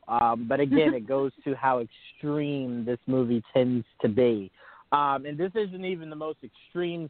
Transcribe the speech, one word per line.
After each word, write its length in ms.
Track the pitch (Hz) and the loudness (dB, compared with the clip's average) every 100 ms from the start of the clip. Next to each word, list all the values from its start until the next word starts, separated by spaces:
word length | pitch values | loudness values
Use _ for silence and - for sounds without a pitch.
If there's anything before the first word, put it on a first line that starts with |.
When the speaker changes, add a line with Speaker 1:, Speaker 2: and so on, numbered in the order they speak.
| - | -4
Speaker 1:
Um, 380 | 120 120 117 117 | 2 2 2 0
but 100 | 135 | 0
again, 340 | 143 - 302 | 4 4 4
it 140 | 127 107 | 2 -2
Speaker 2:
<laughs> 0 | |
Speaker 1:
goes 240 | 135 135 - - | -2 -2 -4 -6
to 100 | 135 | -2
how 240 | 135 127 | 0 0
extreme 1040 | 117 - - - 147 147 147 143 127 120 | -2 -12 -20 -10 -4 -2 -2 -4 -4 -4
this 160 | 113 123 - | -4 -4 0
movie 340 | 131 120 120 - | 0 2 0 0
tends 320 | 135 127 123 113 - | 2 2 2 -2 -2
to 80 | 117 | 0
be. 420 | 104 123 110 95 - - - _ | 4 4 2 -2 -14 -20 -20 _
Um, 340 | 147 143 139 139 | 0 2 0 -4
and 120 | 147 | -4
this 140 | 185 202 | -4 -2
isn't 300 | 208 185 185 | -4 -4 -6
even 240 | 185 160 | -6 -8
the 60 | 151 | -8
most 220 | 156 156 | -8 -10
extreme 680 | 127 - _ 175 175 170 156 | -14 -20 _ -6 -4 -4 -8